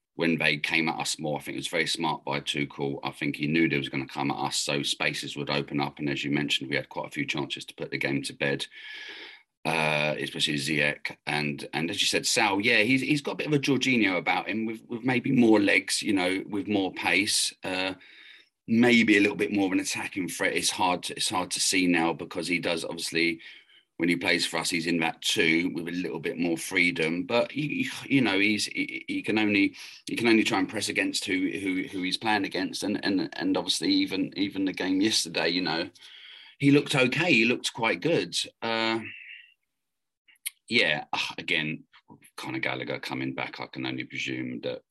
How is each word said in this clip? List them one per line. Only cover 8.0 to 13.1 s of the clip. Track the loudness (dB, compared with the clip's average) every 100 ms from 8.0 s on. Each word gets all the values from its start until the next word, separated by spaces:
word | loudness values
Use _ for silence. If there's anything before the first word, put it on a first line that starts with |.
| -2 -2
to | -4
bed. | -2 -2 -2 -4 -12 -14 -14 -14 -14 -16 -20 _ _ -2
Uh, | 0 2 2 0 -2
especially | -4 -2 -2 0
Ziyech | 0 2 2 0 -8 -10 -4
and, | -2 -2 -4 -6
and | -4 -4
as | 0
you | 0
said, | 0 0
Sal, | 2 4 4
yeah, | 4 4
he's, | 4 2
he's | 2